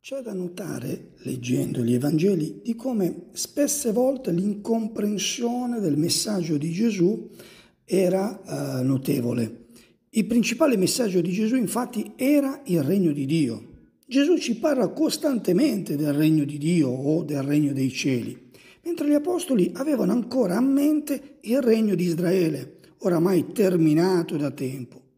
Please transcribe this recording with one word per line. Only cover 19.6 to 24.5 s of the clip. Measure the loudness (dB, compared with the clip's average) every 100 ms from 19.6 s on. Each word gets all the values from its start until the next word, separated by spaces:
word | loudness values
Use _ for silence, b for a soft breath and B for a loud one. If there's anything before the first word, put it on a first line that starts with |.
| 2
avevano | 0 -2 0 2
ancora | 0 0 0 0 2
a |
mente | 2 2 2 0 -2 -8 -8 -18
il | -2 0
regno | 4 4 2
di | 2
Israele, | 0 0 2 2 2 -2 -10 -20 b _
oramai | 0 2 4 2 0
terminato | 2 2 4 4 4 4 2 0 -4
da | -4